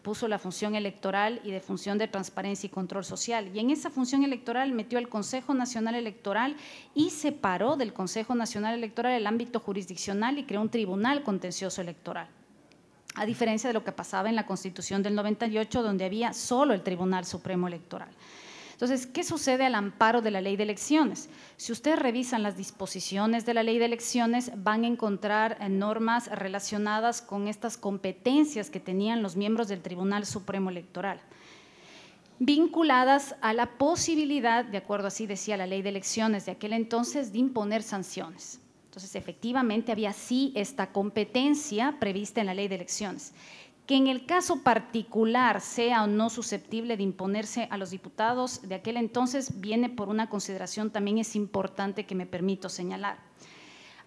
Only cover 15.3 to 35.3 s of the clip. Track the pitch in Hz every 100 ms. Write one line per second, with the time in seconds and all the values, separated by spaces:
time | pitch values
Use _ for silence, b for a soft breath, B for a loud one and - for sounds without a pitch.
15.3 | 208 233 214 220 254 220 196 185 214 233
16.3 | - - 247 285 196 185 180 185 185 175
17.3 | 170 185 185 180 170 165 - - - B
18.3 | B B B B B 247 254 254 - 349
19.3 | 320 262 254 262 220 202 - 220 240 220
20.3 | 196 196 196 214 196 - 302 262 190 -
21.3 | B B B - 233 294 320 269 233 247
22.3 | 233 208 185 190 - 190 190 - 196 220
23.3 | 233 226 233 226 233 233 233 - 247 233
24.3 | 240 247 208 190 220 233 240 220 190 208
25.3 | 208 220 226 202 196 208 220 226 233 220
26.3 | 202 190 196 - 208 208 214 233 233 -
27.3 | 202 208 208 233 - 202 196 190 180 247
28.3 | 277 302 311 294 185 190 185 202 233 202
29.3 | 170 208 226 220 196 170 180 190 202 202
30.3 | 208 190 196 190 180 175 180 196 180 -
31.3 | B B B B B B B B B -
32.3 | - 254 294 330 330 320 254 254 277 277
33.3 | - 220 226 240 - 285 339 - 311 294
34.3 | 285 233 233 240 196 190 202 196 196 220